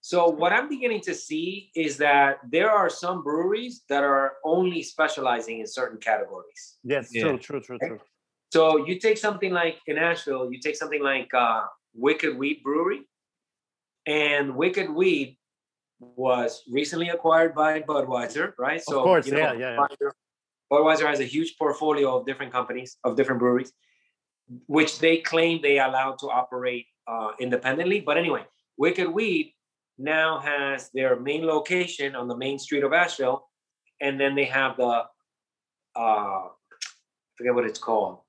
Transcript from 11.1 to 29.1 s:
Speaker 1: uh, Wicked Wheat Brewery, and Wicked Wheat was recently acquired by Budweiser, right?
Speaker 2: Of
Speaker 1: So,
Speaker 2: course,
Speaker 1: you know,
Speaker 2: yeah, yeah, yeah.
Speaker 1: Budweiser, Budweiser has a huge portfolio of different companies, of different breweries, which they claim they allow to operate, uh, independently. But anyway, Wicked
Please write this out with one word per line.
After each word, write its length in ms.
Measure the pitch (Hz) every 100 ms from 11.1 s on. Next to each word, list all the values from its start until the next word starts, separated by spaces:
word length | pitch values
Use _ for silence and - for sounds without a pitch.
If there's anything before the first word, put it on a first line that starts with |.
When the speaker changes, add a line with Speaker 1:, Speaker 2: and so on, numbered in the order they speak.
| 135 123
Speaker 1:
uh, 300 | 127 120 113 107 - _ 113
Wicked 420 | 131 156 156 127
Wheat 240 | 139 147
Brewery, 380 | 123 151 180 196 - _ _ _ _ _ _ _ _ _ -
and 500 | 151 147 147 139 127
Wicked 340 | 175 180 -
Wheat 480 | 156 185 160 131 - _ _ _ _ _ _
was 640 | 123 123 131 123 120 - -
recently 400 | 127 147 165 175
acquired 460 | 170 165 160 165 156
by 240 | 156 156
Budweiser, 720 | 151 147 135 123 120 135 185 -
right? 180 | 127 160
Speaker 2:
Of 40 |
Speaker 1:
So, 200 | - 139
Speaker 2:
course, 220 | 170 175 135
Speaker 1:
you 80 |
know, 60 | 139
Speaker 2:
yeah, 140 | 156
yeah, 180 | 120 127
yeah. 60 | 120
Speaker 1:
Budweiser, 340 | 139 - 139 - _ _ _ _ _
Budweiser 360 | 147 156 156 151
has 120 | 147
a 20 |
huge 320 | 127 143 165 -
portfolio 600 | 156 147 156 147 139 127
of 80 | 127
different 260 | 131 135
companies, 460 | 123 123 127 127 - 127
of 100 | 117
different 240 | 135 123
breweries, 320 | 123 123 131 _ _ _ _ _ _ _ _ 123 _
which 320 | 151 156 -
they 180 | 165 165
claim 420 | - 165 170 165
they 180 | 143 139
allow 340 | 131 131 135 131
to 100 | 139
operate, 580 | 123 127 127 127 123 117 _ -
uh, 240 | 113 110 107
independently. 640 | 123 120 131 135 180 208
But 160 | 147 147
anyway, 260 | 170 131 - _ _ -
Wicked 300 | 151 185 180